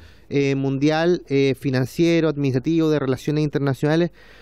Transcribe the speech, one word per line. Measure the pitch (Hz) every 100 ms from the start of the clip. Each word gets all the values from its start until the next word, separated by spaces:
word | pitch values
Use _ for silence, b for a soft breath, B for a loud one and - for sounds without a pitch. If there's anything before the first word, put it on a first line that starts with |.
| b b b
eh, | 139 139 139
mundial, | 135 135 147 156 170 175 -
eh, | 139 139 127
financiero, | 147 127 127 - 170 170 160
administrativo, | 143 139 127 123 165 160
de | 151
relaciones | 131 127 - 151
internacionales, | 151 139 139 131 147 160 175 B B B